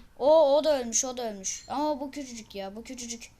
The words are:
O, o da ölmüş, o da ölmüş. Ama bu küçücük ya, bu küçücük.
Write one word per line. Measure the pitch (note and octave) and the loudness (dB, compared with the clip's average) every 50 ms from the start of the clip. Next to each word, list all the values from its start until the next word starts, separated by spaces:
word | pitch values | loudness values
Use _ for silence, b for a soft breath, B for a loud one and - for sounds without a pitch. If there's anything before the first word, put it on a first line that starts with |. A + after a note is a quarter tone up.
| - - _ - | -14 -16 _ 0
O, | A#3+ C#4+ D#4 E4 D4+ C4+ C4+ | 4 6 8 8 8 8 6
o | D4+ C#4+ | 4 4
da | D#4 D4 C4 | 4 2 0
ölmüş, | B3 A#3 A3 - - | 0 -2 -2 -2 -2
o | B3+ B3 B3 | -2 -4 -6
da | A#3+ A3+ | -6 -8
ölmüş. | G#3 G3 F#3+ - - - - - | -8 -8 -8 -8 -10 -10 -10 -8
Ama | A3+ C4+ D4+ D4+ D4+ B3+ | -4 -2 -2 -2 -2 -2
bu | C#4+ - | -4 -8
küçücük | - D4 C#4 B3 A#3+ A3+ G#3+ - - | -8 -10 -12 -12 -12 -14 -16 -14 -10
ya, | G3 G3 G3 G3+ | -10 -10 -10 -10
bu | A3 A#3 | -12 -14
küçücük. | - C4 A#3+ A#3+ A#3 A#3 A3+ - - - _ | -12 -12 -12 -10 -10 -10 -12 -14 -18 -20 _